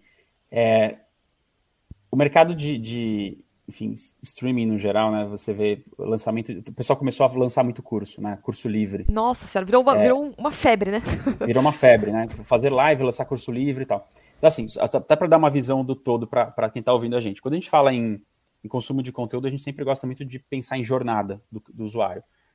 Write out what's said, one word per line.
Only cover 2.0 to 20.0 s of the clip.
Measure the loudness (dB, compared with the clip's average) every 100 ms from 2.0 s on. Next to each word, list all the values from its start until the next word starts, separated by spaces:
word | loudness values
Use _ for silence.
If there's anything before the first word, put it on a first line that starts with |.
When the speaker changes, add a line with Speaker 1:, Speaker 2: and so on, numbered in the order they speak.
| _
Speaker 1:
o | 0
mercado | 2 6 4
de, | 2 -6 -6
de, | -6 -6 -4 -2 -4 -8 _ _ -20
enfim, | -12 -10
s-, | -10 -14 _
streaming | -20 -8 -4 -2 0
no | -2
geral, | 0 0 0
né? | 0 -4
Você | -8 -6
vê | -2 0 -2 -6 -10
o |
lançamento, | -4 -4 -2 -4 -6
o | -10 -12
pessoal | -6 -2 -2
começou | -2 2 2
a |
lançar | 2 0 2
muito | 0 -2
curso, | -6 -6 -6 -10
né? | -10 -8
Curso | -8 -8 -4
livre. | -2 -2 -2 -2
Speaker 2:
Nossa | 0 0 -2 -4
senhora, | -4 2
virou | 4
uma, | 4 4
Speaker 1:
É. |
Speaker 2:
virou | 4 4
um, | -2 -4
uma | -6
febre, | 2 4 4 2
né? | -2 -2 -4
<laughs> | -4 -4
Speaker 1:
Virou | -2 2
uma | 2
febre, | 6 8 8 6
né? | -2 -4
Fazer | -8 0 2 2
live, | 4 4 4
lançar | 0 -2
curso | -6 -8 -6
livre | -4 -4 -4
e | -4
tal. | -6 -6 _ _ _
Então, | 4
assim, | 4 -2
só, | -4 -2
só | 0
até | 0 2
pra | 6
dar | 6
uma | 6
visão | 2 0 -2
do | -2 -4
todo | -2 -2 0
pra, | -2 -2
pra | -2 -4
quem | -2
tá | 0
ouvindo | 0 0 -4
a |
gente. | -4 -6
Quando | -6
a | -6
gente | 0
fala | 4 4
em, | 4 -2 -6 _ _ _ _
em | -8
consumo | -8 -4 -6
de | -6
conteúdo, | -8 -8 -6 -6
a |
gente | -6
sempre | -10 -8
gosta | -4 -4